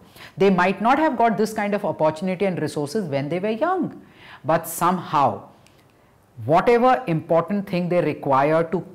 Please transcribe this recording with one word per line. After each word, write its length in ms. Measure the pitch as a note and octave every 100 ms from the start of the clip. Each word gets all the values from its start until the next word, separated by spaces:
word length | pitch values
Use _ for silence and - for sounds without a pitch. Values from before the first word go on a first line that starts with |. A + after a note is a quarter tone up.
| - - - -
They 140 | G3
might 320 | F#3+ F#3 G3
not 160 | G#3+ C#4
have 180 | D#4 B3
got 220 | A#3 G3+
this 160 | G#3+
kind 220 | A3 G#3 G3+
of 100 | G3
opportunity 600 | - D#3 - F#3 F3+ G3
and 140 | D#3+
resources 460 | D3+ D#3 C#3+ A3 F3
when 240 | C3+ C#3+
they 80 | E3+
were 140 | G#3
young, 500 | A3+ D#4+ F#4+ A3 - - - - - C3+
but 220 | E3 -
somehow 760 | - E3+ F#3 - D3+ C3+ G2 - - _ _ _ _ _ _ _ - A2
whatever 580 | E3 F#3 A#3+ B3+ B3+ G#3+
important 640 | D#3+ - E3 E3+ G3+ G3
thing 180 | F3 F3
they 140 | F3
require 640 | D3+ C#3+ C#3+ C3 C#3+ D#3+
to 180 | E3+ F#3 -